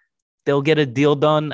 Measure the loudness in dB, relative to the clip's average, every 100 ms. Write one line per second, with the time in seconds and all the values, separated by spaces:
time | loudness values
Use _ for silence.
0 | _ _ _ _ -2 0 0 0 0 0
1 | 0 2 0 0 -4